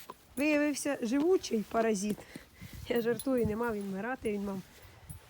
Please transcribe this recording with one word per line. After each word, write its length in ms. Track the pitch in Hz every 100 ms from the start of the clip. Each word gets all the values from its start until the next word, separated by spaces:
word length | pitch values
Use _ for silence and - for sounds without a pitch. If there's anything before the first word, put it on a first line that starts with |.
| - - - -
виявився 640 | 302 294 294 277 294 277
живучий 640 | 226 277 330 381 - 226 196
паразит. 480 | 226 226 202 208 202 - - - - - - -
Я 120 | 240
жартую, 460 | 226 226 277 254 214
не 100 | 214
мав 180 | 233
він 80 | 208
вмирати, 500 | 196 190 226 262 233
він 120 | 202
мав, 160 | 196 190 - - - - - -